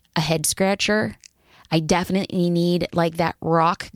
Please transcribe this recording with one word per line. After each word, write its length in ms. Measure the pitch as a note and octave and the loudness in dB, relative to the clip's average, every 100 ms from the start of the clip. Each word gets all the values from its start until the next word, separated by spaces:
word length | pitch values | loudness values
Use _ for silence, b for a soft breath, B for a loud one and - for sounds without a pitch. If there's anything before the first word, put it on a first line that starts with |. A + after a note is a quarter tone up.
| _ E3+ | _ -2
a 40 | |
head 240 | D#3 D#3+ | 0 0
scratcher. 720 | D#3 - F#3+ G3+ - G#3+ G#3+ - - b b b b | -2 0 0 0 0 0 -2 -8 -20 b b b b
I 100 | E3 | -2
definitely 680 | D#3 F3 F3+ F#3 - F#3 F3 | 2 0 0 -2 -2 0 2
need, 380 | E3+ F3 F3 - | 2 2 0 0
like, 240 | F3 E3+ E3 | 0 0 0
that 200 | E3 - | -2 -2
rock 500 | D#3+ E3 E3 F#3+ - | 0 2 2 0 -8